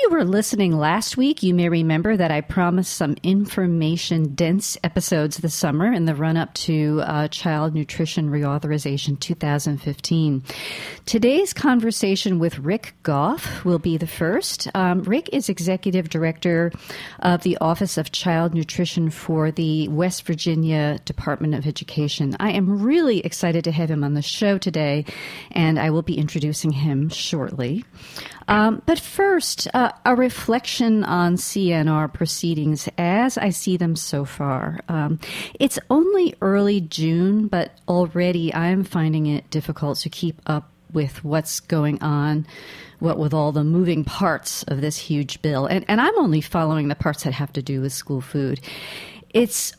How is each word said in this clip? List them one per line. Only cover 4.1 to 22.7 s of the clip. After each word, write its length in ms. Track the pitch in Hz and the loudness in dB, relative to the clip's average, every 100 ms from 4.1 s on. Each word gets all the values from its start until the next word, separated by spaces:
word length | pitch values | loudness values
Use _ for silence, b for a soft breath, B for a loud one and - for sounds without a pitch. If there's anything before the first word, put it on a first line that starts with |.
| 165 151 135 165 190 - - 170 | 0 0 0 2 2 0 -4 -2
episodes 520 | 185 - 165 151 - | -2 0 0 0 -2
this 160 | 165 | -4
summer 380 | - 165 147 208 | -2 0 2 2
in 140 | 220 165 | 2 0
the 100 | 147 | 0
run-up 380 | 160 165 - | 0 0 0
to, 480 | - - 156 151 151 | -4 -2 0 2 2
uh, 240 | - 151 151 | 0 0 -2
Child 480 | - 175 151 160 156 | -2 -2 0 0 -2
Nutrition 540 | 143 - 160 - 151 | -4 -4 -2 0 0
Reauthorization 880 | 147 143 143 147 151 143 139 - 139 | 0 0 -2 -2 -2 -2 -4 -2 -4
two 160 | - 165 | -4 -4
thousand 440 | 151 147 156 143 | 0 0 0 -4
fifteen. 640 | 147 143 - 165 156 135 131 B B B B B - | -4 -6 0 2 2 0 -4 B B B B B -2
Today's 460 | 226 233 294 392 | 2 4 4 2
conversation 880 | - 285 247 226 - 202 190 202 175 | 0 2 4 2 0 0 2 2 2
with 180 | 165 143 | 0 0
Rick 360 | 143 220 - - | -2 -2 -4 -8
Goff 640 | - 143 160 311 - - 180 | -2 2 2 0 -6 -4 0
will 140 | 170 | 2
be 180 | 175 160 | 2 -2
the 100 | 160 | -4
first. 600 | - 165 233 - - - | -2 0 0 -2 -6 -4
Um, 300 | 196 180 185 | 0 2 2
Rick 260 | 180 254 - | 2 0 0
is 160 | 277 - | -2 -2
Executive 580 | 180 170 185 202 180 160 | -2 0 0 0 0 0
Director 640 | 160 165 160 175 165 170 B B B B B | 0 0 0 0 2 2 B B B B B
of 240 | 180 175 | 2 2
the 140 | 180 - | 2 0
Office 400 | 160 170 196 - | 0 0 -2 -2
of 160 | 151 | -4
Child 400 | - 185 165 170 | -4 0 2 2
Nutrition 560 | 165 156 - 175 - 160 | 0 -2 -2 -2 0 -2
for 420 | - - 160 156 | -2 -2 0 0
the 380 | 156 160 156 151 | 0 0 0 0
West 360 | 151 180 180 - | 0 0 -2 -4
Virginia 720 | 160 175 160 160 156 147 147 | -2 0 0 2 2 0 -2
Department 500 | - - - 143 151 | -6 -6 -4 -2 0
of 140 | 147 147 | 0 -2
Education. 720 | - - - 147 - 143 - | -4 -6 -2 -2 0 -2 0
I 120 | 208 | 0
am 300 | 196 185 | 2 2